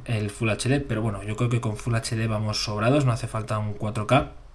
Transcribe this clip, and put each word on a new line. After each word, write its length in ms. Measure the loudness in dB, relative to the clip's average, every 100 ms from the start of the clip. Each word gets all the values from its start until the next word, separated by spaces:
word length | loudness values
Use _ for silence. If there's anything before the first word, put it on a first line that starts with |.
el 260 | 0 0 0
Full 200 | 0 0
H 180 | 2 2
D, 100 | 0
pero 240 | 0 0
bueno, 180 | 0 -2
yo 100 | -4
creo 160 | 0 2
que 100 | 2
con 160 | 0 -2
Full 200 | -2 -2
H 180 | 0
D 140 | -2 0
vamos 340 | 0 -2 -2
sobrados, 420 | -2 0 4 4
no 60 | 4
hace 160 | 2 -2
falta 320 | -6 -2 -2
un 160 | -2
cuatro 320 | -4 -4 -2 4
K, 240 | 4 4 -6 -18